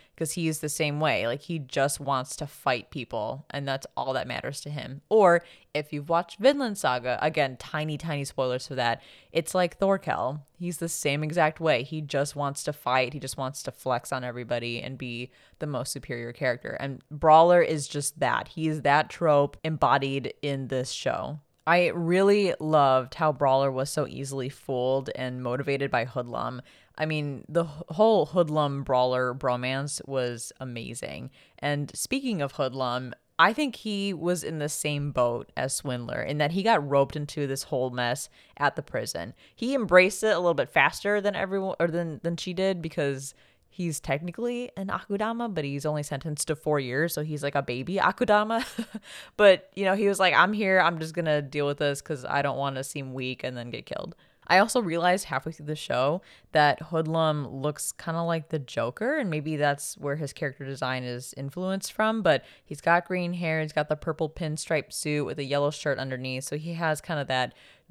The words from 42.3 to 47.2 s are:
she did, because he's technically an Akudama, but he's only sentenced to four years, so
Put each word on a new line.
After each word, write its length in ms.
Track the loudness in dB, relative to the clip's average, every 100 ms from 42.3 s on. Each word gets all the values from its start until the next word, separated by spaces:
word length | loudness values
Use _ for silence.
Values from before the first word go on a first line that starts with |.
| -4
she 160 | -4
did, 300 | 0 0 0
because 540 | -4 -2 -2 -2 -8 -16 _ _ _
he's 280 | -6 -4 -4
technically 720 | -2 -4 -4 -6 -4 -4 -8 -8
an 120 | -6
Akudama, 640 | -6 -4 -2 -2 -4 -4
but 100 | -4
he's 220 | -4 -4 -2
only 180 | -4
sentenced 440 | -4 -6 -6 -4 -4
to 80 | -4
four 240 | 0 0
years, 340 | 0 0 0
so 100 | -2